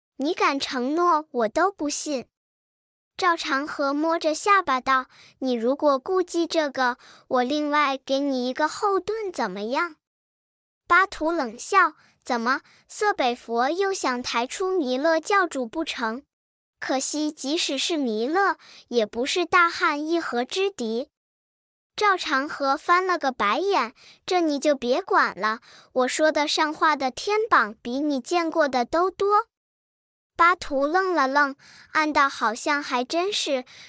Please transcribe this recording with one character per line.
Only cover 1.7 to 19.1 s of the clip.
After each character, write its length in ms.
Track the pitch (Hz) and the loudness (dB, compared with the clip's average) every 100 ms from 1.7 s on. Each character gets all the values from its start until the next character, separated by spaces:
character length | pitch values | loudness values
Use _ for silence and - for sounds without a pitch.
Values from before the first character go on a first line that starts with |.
不 180 | - 294 | 0 -4
信。 380 | - 311 269 - _ _ _ _ _ _ _ _ - | -4 -2 -4 -8 _ _ _ _ _ _ _ _ -2
赵 180 | 370 339 | 0 0
长 320 | 311 269 302 | 0 -4 -4
河 240 | - 277 | -2 -2
摸 280 | 285 320 339 | 0 0 0
着 120 | 330 | 0
下 300 | 311 427 392 | 0 2 2
巴 180 | 349 262 | 2 0
道 280 | 254 262 262 - - _ | 2 0 0 -12 -20 _
：“你 140 | 262 | -2
如 220 | 240 226 285 | 0 0 2
果 220 | 302 269 | 2 2
顾 240 | 311 370 | 2 0
忌 240 | 359 339 330 | 0 0 0
这 240 | 330 294 | 0 0
个， 280 | 262 254 240 - - - | 0 -2 -2 -12 -20 -2
我 160 | 254 | 0
另 280 | 247 302 294 | 0 0 0
外 260 | 294 285 269 | 2 0 -2
给 220 | - 269 | -2 0
你 280 | 285 262 247 | 0 0 -2
一 60 | |
个 140 | 254 311 | -2 -2
后 320 | - 415 381 | 0 0 0
盾 340 | 370 440 403 | -2 -4 -6
怎 160 | 349 220 | -4 -6
么 220 | 190 208 | -4 -4
样？” 240 | 285 349 302 _ _ _ _ _ _ _ _ - | -4 -4 -8 _ _ _ _ _ _ _ _ 2
巴 220 | 349 381 | 2 2
图 240 | - 311 | 0 -2
冷 260 | 339 247 226 | -2 -4 -6
笑 360 | - 392 330 - _ _ | 0 2 2 0 _ _
：“怎 160 | - 240 | -6 -2
么， 220 | 226 277 - _ - | -2 -2 -6 _ -8
色 240 | - 415 | -2 0
北 220 | 403 262 | 0 0
佛 380 | 247 - 233 262 | -2 -4 -2 0
又 200 | 339 392 | 0 -2
想 300 | 381 294 247 | 0 -2 -2
抬 240 | 254 240 247 | -4 -4 -4
出 320 | - 370 370 | -2 -2 0
弥 180 | 254 254 | 0 0
勒 240 | 311 320 | 2 0
教 280 | 320 403 349 | 2 2 0
主 180 | 277 233 | -2 -6
不 180 | 320 | -6
成？ 380 | 320 - 226 240 - _ _ _ _ _ | -6 -4 -6 -6 -12 _ _ _ _ _
可 200 | - 262 | -4 -2
惜 320 | - 294 302 | -2 -2 -4
即 260 | - 269 320 | -4 -4 -2
使 180 | - 269 | -2 -2
是 220 | - 330 | -2 -2
弥 300 | 262 214 240 | -2 -2 -2
勒， 300 | 349 392 311 - - - | 0 0 -2 -8 -20 -4
也 140 | 240 | -2
不 220 | 208 | -2